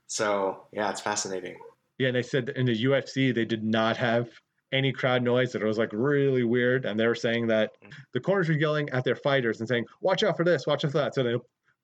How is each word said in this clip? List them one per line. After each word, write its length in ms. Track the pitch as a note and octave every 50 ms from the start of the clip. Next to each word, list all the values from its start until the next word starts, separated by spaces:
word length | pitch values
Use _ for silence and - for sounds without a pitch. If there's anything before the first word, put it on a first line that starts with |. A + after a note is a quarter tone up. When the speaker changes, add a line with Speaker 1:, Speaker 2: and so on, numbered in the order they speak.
| _
Speaker 1:
So, 600 | - - - A2 G#2 G2+ G2+ F#2+ F#2+ F#2 - - -
yeah, 180 | - G2+ G#2+ G2
it's 100 | F#2+ -
fascinating. 580 | - G#2+ G#2 - - G2 F#2+ F#2 F#2 - - - - - _ _ _ _ _ -
Speaker 2:
Yeah, 100 | C3 B2+
and 80 | B2
they 60 | B2+
said 240 | A#2+ - - C3+ A#2+
that 100 | B2+ -
in 100 | C3 B2+
the 100 | B2+ A#2 G#2+ A#2+ C3+
U 60 | C#3
F 140 | C3+ - -
C, 240 | - C3+ C3+ C3
they 120 | A2+ A#2 A2+
did 200 | A2 A#2 A2 G#2+
not 320 | A2 A2+ A2+ A2+ A2+ A2
have 320 | - C3 A#2 A2+ A#2+ A#2+ - - - _ _ _ _ _ -
any 200 | C3+ C3+ C3+ C3+
crowd 300 | - - - B2+ B2+ B2+
noise, 300 | A#2+ A#2+ A#2+ B2+ B2+ A#2
that 100 | - G2+
it 40 | G2+
was, 120 | A2 G#2+ A2
like, 140 | A2+ F#2
really 500 | G#2 G#2+ B2+ D3 D3 C#3 C#3 C#3 C3 B2+ A#2+
weird. 400 | A2+ A#2+ B2 B2 B2 B2+ C3 B2+
And 140 | G2+ G#2 G#2+
they 80 | A#2
were 80 | A#2 A#2
saying 320 | - - A#2 A#2 A#2 A#2 A2+
that 220 | A2 A2 G#2+ G#2 - -
Speaker 1:
Mm. 100 | - G2+ - - C3+ _
Speaker 2:
the 80 | - B2
corners 280 | - F3 G3 G3 F3 D#3
were 60 | D#3+
yelling 340 | C#3+ D#3 D3+ D3+ D3+ D3 C#3+
at 140 | B2+ B2+ B2+
their 100 | C3 A#2
fighters 440 | - - C#3+ C#3 C3+ A#2+ A2+ A2 A2
and 80 | A2+ A#2
saying, 180 | B2+ A#2 A2+ - - -
"Watch 220 | - F#3 F#3+ F3 G#3+
out 120 | G3 D#3+
for 80 | - E3
this, 220 | F3 E3+ C#3 -
watch 180 | D#3 D3 C#3 -
out 80 | C#3+
for 60 | C#3 D#3
that." 160 | C3+ A2+ -
So 80 | C#3
the, 180 | B2+ A#2 A#2 A#2+ - _ _ _ _ _ _ _